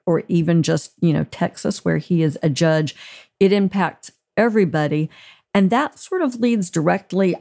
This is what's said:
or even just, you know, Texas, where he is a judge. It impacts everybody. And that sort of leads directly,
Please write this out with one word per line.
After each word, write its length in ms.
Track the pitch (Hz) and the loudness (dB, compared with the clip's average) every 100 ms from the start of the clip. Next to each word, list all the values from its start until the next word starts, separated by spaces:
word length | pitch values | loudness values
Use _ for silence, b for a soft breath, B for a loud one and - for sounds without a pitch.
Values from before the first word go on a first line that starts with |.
| - | -2
or 160 | 165 - | -2 0
even 360 | 175 160 170 | 0 2 2
just, 300 | 160 160 - - | 2 0 -4 -2
you 140 | 170 | 0
know, 120 | 156 151 | 0 -2
Texas, 600 | - 175 - - - 180 | -4 -6 -4 -6 -4 -2
where 140 | 160 | -2
he 240 | - 170 | 0 0
is 160 | 160 - | 0 0
a 80 | 160 | -2
judge. 460 | 135 165 156 151 - B B B _ | 0 2 2 -2 -6 B B B _
It 140 | 196 | 2
impacts 580 | 202 196 202 165 - - - _ - | 4 0 0 -4 -4 -16 -18 _ -2
everybody. 760 | 233 220 180 160 151 151 156 B B B _ | 0 2 0 0 -2 -2 -4 B B B _
And 160 | 202 190 | 2 2
that 280 | 240 302 - | 2 -2 -6
sort 240 | - 370 | -8 -2
of 200 | 302 240 | -2 0
leads 280 | 240 233 180 | 0 0 -2
directly, 640 | 165 156 175 - 180 190 165 | -2 0 -2 -2 0 0 0